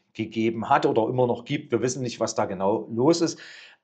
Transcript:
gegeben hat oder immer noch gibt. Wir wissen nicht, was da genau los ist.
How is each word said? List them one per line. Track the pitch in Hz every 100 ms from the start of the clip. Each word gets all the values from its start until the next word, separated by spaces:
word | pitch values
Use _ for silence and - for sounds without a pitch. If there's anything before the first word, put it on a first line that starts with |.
| _
gegeben | - 107 113 113 113 104
hat | 139 156
oder | 113 113
immer | 127 123
noch | 113
gibt. | - 143 -
Wir | 117
wissen | 127 135
nicht, | 123 -
was | 110 -
da | 104
genau | 92 95 110 -
los | 113 135 165
ist. | 160 - - - - -